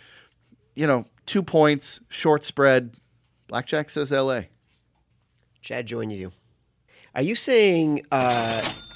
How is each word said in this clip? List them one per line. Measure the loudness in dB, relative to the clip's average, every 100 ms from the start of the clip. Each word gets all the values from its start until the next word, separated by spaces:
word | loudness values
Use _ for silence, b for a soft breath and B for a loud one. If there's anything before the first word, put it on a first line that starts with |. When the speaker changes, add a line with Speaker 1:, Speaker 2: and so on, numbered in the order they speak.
| b b b _ _ _ _ -4
Speaker 1:
you | 0
know, | 0 -2 _ -4
two | -4
points, | 0 4 4 2 -4 -16 _
short | -4 0 0 0
spread. | 2 4 4 0 -14 _ _ _ _ _
Blackjack | -10 -4 -4 -4
says | -6 -2
L | 0 0
A. | -2 -6 _ _ _ _ _ _ _ _ _ _ _
Speaker 2:
Chad | -10 -10 -8
joins | -8 -8
you. | -8 -12 -14 _ _ _ _ _ b b
Are | -6
you | -4 -4
saying, | 2 4 4 4 2 -2 -2
uh, | 0 2 0 0 -2 -4 -6 -16